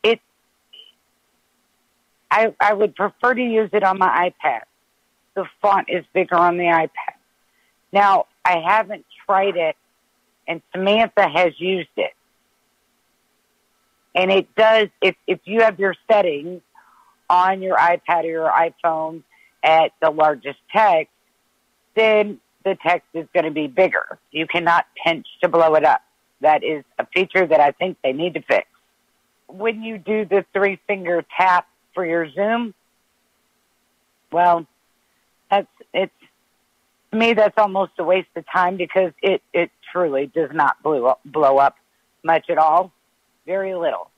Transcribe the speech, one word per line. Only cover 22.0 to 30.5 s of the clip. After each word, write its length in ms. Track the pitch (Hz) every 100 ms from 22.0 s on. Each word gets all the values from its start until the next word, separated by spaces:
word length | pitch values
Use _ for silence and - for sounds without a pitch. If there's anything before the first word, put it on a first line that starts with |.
| 220 214 208 208 _ _
the 120 | 190 185 160
text 220 | 175 _
is 120 | 165 156
gonna 160 | 185 160
be 160 | 151 147
bigger. 520 | 240 185 - - - _
You 160 | 151 160
cannot 400 | 175 170 170 - -
pinch 240 | 165 160 - -
to 60 | 180
blow 260 | 170 160
it 100 | 156
up. 180 | 147 127 _ _ _ _
That 220 | 147 151
is 220 | - 151 - -
a 80 | -
feature 400 | 180 190 185 175
that 120 | 151
I 140 | 147
think 260 | - 185 165
they 80 | 135
need 220 | 135 175
to 80 | 156
fix. 260 | - 107 - _ _ _ _ _ _ _ _
When 340 | 185 220 220
you 160 | 226 220
do 260 | 170 214
the 200 | 196 196 -